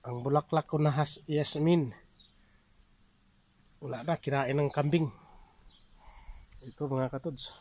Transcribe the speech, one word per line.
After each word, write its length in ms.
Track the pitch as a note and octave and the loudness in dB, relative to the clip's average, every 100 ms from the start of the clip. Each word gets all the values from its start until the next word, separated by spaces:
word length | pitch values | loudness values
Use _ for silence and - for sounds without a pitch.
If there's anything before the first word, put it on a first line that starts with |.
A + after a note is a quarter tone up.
Ang 160 | - A#2+ | -8 -4
bulaklak 480 | B2+ D3 - D#3+ - | 2 2 4 0 2
ko 80 | D3+ | 2
na 100 | D3+ | 2
has-, 300 | C#3 D3 - | 2 -2 -4
yasmin. 680 | - D3+ D3 D3+ D#3+ F3 C3+ - - _ - _ _ _ _ _ _ _ _ _ _ _ _ _ _ - | -4 -2 0 2 6 6 4 -6 -20 _ -20 _ _ _ _ _ _ _ _ _ _ _ _ _ _ -14
Wala 260 | C3+ A2 | -10 -8
na, 160 | B2 D#3+ | -4 -4
kinain 380 | - C#3 C3 C#3 | -2 -2 0 0
ng 100 | C#3+ | 0
kambing. 400 | - D3 E3 D3+ - - - - _ - - _ - - - - - - - | 0 2 2 0 -4 -20 -20 -20 _ -20 -20 _ -20 -20 -20 -18 -18 -20 -18
Ito, 300 | C3 - C#3+ | -20 -10 -4
mga 180 | C3+ C3 | -2 -2
katods. 460 | C3+ B2+ C3 - - | -4 -8 -8 -12 -14